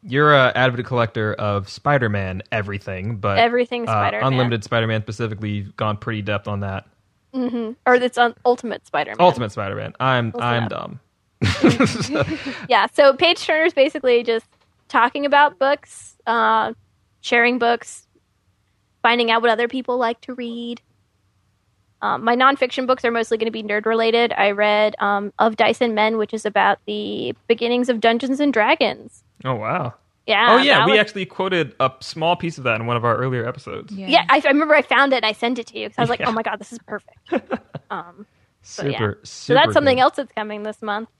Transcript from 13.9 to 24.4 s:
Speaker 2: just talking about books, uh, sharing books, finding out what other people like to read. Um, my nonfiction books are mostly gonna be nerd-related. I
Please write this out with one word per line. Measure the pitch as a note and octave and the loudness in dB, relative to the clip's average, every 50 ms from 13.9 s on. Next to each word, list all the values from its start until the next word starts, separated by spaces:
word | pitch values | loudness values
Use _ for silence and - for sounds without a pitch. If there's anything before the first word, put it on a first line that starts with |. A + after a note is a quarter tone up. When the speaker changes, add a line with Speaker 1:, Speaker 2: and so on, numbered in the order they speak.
| - D4+ C#4 B3+ A#3+ A#3 A#3+ | 2 -2 0 2 2 2 2
Speaker 2:
just | A#3+ A3+ A3+ - _ _ _ _ _ _ _ _ _ | 0 -4 -4 -4 _ _ _ _ _ _ _ _ _
talking | - C4 A3+ B3 - D4 C#4+ | 2 2 2 2 0 -2 -2
about | C#4+ C4+ C#4 D4 D4 - _ | 2 4 6 4 4 2 _
books, | C4+ C4+ C#4+ C#4+ - _ - - - - - _ _ - | 0 0 0 -2 -4 _ -20 -20 -20 -20 -20 _ _ -2
uh, | A3+ A#3 A3 A3 A3 A3 A3 A3+ A#3 _ _ _ _ _ _ _ _ _ | 0 2 2 2 2 2 0 -2 -6 _ _ _ _ _ _ _ _ _
sharing | _ - B3 A#3+ A#3 A#3+ B3 B3+ | _ 0 2 2 4 2 2 2
books, | A#3 A#3 A#3 A#3 - - - - _ _ _ _ _ _ _ _ _ _ _ _ _ _ _ _ _ _ _ _ | 2 0 0 0 -4 -14 -18 -20 _ _ _ _ _ _ _ _ _ _ _ _ _ _ _ _ _ _ _ _
finding | _ A3+ A#3 A#3+ A#3+ A3+ | _ 0 2 2 2 2
out | A3+ A#3 | 0 2
what | A3+ A#3+ | 2 2
other | A3+ G#3+ A#3+ A#3+ | 0 0 -2 -4
people | - C4 A#3+ - B3 B3 | -4 -6 -6 -4 -4 -2
like | B3 A3+ A#3+ _ | -2 -2 -4 _
to | - - B3+ | -12 -16 -12
read. | B3 B3 A#3 A#3 A#3 A#3 A#3 A#3+ A#3 _ _ _ _ _ _ _ _ _ _ _ _ _ _ _ _ _ _ _ _ _ _ _ _ | -10 -10 -10 -10 -10 -10 -10 -12 -12 _ _ _ _ _ _ _ _ _ _ _ _ _ _ _ _ _ _ _ _ _ _ _ _
Um, | - A3 A#3+ A#3 A3 | -4 -4 -4 0 0
my | A3+ A#3+ | 0 2
nonfiction | B3 C4 C4+ C#4 C#4 C4+ B3 - - C4 B3 | 4 4 4 4 2 -2 -2 -2 -6 -2 -2
books | B3+ B3+ - | -2 0 0
are | A#3 | -2
mostly | A#3 A#3 A3+ - A#3 A3 | -2 -2 -2 -2 -2 -2
gonna | A3 A3+ | -2 -4
be | A3 A3 G#3+ | -6 -8 -6
nerd-related. | G#3+ G#3 G#3 G#3 A3 A3+ A3+ A3+ A3+ A3+ A#3 A#3+ A#3 - | -4 -4 -2 0 0 0 2 2 2 2 2 2 0 2
I | - | 2